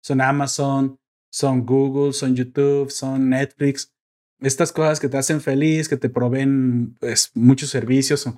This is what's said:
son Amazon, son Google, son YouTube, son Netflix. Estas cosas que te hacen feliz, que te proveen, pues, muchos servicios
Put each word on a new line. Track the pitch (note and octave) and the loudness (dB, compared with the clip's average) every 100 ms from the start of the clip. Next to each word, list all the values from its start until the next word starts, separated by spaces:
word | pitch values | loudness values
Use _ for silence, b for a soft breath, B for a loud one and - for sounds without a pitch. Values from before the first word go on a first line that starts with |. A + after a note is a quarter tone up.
son | - C3+ | -4 0
Amazon, | C3 C#3+ C#3 - C#3 C#3 C3+ C3 _ _ _ | 2 0 -2 -2 -2 0 -2 -4 _ _ _
son | - C#3 C3 A#2 | -2 0 0 2
Google, | C3 C#3 C3+ C#3+ | 2 2 0 -2
son | C3+ C3+ B2+ | -2 -2 -2
YouTube, | B2 C3+ C#3+ C#3+ C3+ | -2 0 2 2 -2
son | - C3+ C3+ C3 | -6 -6 -2 0
Netflix. | C3 C#3 - C#3+ C3+ - _ _ _ _ - | 0 -2 -2 -2 -2 -8 _ _ _ _ -6
Estas | C3 - E3 | -4 0 -2
cosas | - D#3 D3+ | 0 0 0
que | C#3 | -2
te | C3+ | -2
hacen | C3+ D#3 | -2 -2
feliz, | D3 C3+ D3+ D#3 D#3 | 0 0 2 0 0
que | C3+ | -2
te | B2+ | -2
proveen, | B2 A#2+ C3 C3+ C#3 B2+ A#2+ A#2 - | -2 -2 0 0 2 2 0 -2 -6
pues, | A#2+ A#2+ - | -6 -4 -4
muchos | - A#2+ C3+ B2+ | 4 6 6 2
servicios | B2+ A2+ C3 C3 C#3+ B2+ | -4 0 0 2 -2 -4